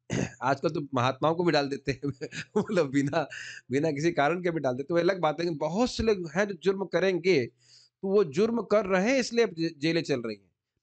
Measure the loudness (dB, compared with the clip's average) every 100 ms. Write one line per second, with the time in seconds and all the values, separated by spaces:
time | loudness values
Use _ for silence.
0 | -6 -2 -2 -2 -2 0 0 -2 -2 0
1 | 0 2 0 2 2 2 0 -4 -4 -4
2 | -4 -6 -10 -12 -4 -2 0 0 2 0
3 | 0 -2 -4 -8 -14 -16 -4 -2 0 0
4 | 0 2 0 0 -2 -2 -2 -4 0 2
5 | 2 2 0 0 -4 -2 -2 0 -2 0
6 | 0 0 -2 -2 -2 0 -2 0 -2 0
7 | 0 2 2 2 0 _ _ -20 _ -8
8 | 0 2 2 2 0 0 2 0 2 2
9 | 4 2 0 0 0 0 -4 -2 0 0
10 | 0 -2 -2 -10 _ _ _ _